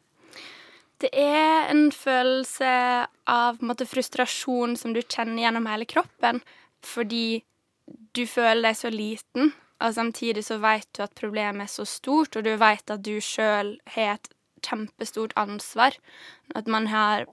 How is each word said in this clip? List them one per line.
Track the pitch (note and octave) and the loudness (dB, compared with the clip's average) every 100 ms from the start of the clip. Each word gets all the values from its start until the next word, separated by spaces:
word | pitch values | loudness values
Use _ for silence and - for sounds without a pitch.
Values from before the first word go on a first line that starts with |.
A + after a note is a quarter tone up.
| _ _ - - - - - - _ - | _ _ -20 -20 -20 -20 -20 -20 _ -6
Det | C4+ | -2
er | - C#4+ D4+ D#4 D#4+ - | 2 4 4 4 4 4
en | D4+ D4+ | 4 4
følelse | - C4+ B3+ B3+ C4 B3+ - C4 B3+ B3 B3 A#3+ _ - | 4 0 2 2 0 -2 -2 2 2 2 0 -2 _ 0
av, | A#3+ A#3+ A#3 | 2 2 0
på | A#3 | -4
en | |
måte, | A#3 B3 | -4 -2
frustrasjon | C4 A#3+ - B3 - - B3 A#3+ A#3+ | -2 -2 -2 -2 -2 -2 0 0 -2
som | A#3 A3+ | -4 -4
du | |
kjenner | A#3+ - A3+ A3+ | -4 -4 -4 0
gjennom | A#3 A3+ A3 | 0 0 -2
hele | G#3+ | -4
kroppen, | A3+ D#4+ F4+ _ A#3+ A#3+ - - _ _ | -2 -2 -2 _ 0 0 -6 -20 _ _
fordi | - - G#3+ A#3 A3+ A3+ - _ _ _ - - A3 - | -10 -6 -4 -2 -2 -4 -8 _ _ _ -20 -20 -10 -6
du | |
føler | A#3 - A#3 A3+ A3+ | -4 2 2 4 2
deg | A3 | 0
så | A#3 A3 | -4 -6
liten, | G#3+ A3 - - D4 - _ - | -6 -8 -8 0 0 0 _ -4
og | A#3 A3+ | -2 0
samtidig | A#3 - A#3 G#3+ G#3+ | -4 -4 -4 -4 -4
så | A3 | 0
vet | G#3+ G#3+ - - | 2 0 -2 -10
du | |
at | G3+ - | -10 -8
problemet | G#3+ G#3+ G#3 G3+ G3+ | -6 -4 -4 -4 -8
er | - | -8
så | |
stort, | G#3 - - D4+ D#4 A3 | -8 -6 0 2 2 -2
og | A3 | -2
du | G#3+ | 4
vet | A3 G#3 - G#3 | 6 4 -2 -8
at | |
du | G#3 G#3+ | -6 -6
selv | - - A3 G#3 G#3 G#3+ - | -4 0 2 2 0 -8 -8
har | - G#3+ G#3 | -2 -2 -2
et | - _ _ _ | -8 _ _ _
kjempestort | - A3 G#3+ - A3+ A3 A3 - | -8 -6 -6 -8 -8 -6 -4 -2
ansvar, | G#3 G3+ - A3+ B3+ - _ - - - - A3 | -4 -6 -6 2 2 2 _ -20 -20 -20 -12 -8
at | A3 | -2
man | A3 A3 | 0 2
har | A3 G#3+ G#3+ - | 2 2 2 -2